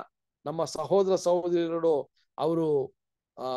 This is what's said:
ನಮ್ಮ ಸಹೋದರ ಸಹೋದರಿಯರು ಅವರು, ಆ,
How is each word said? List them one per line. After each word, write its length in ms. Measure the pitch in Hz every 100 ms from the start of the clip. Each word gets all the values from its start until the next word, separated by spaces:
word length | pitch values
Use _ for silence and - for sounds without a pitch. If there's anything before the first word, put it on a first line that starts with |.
| - _ _ _ 143
ನಮ್ಮ 180 | 160
ಸಹೋದರ 500 | 151 - 151 190 190
ಸಹೋದರಿಯರು 960 | 180 175 175 175 175 170 165 165 147 - _ _ -
ಅವರು, 560 | 151 165 160 143 131 - _ _ _ -
ಆ, 60 | 127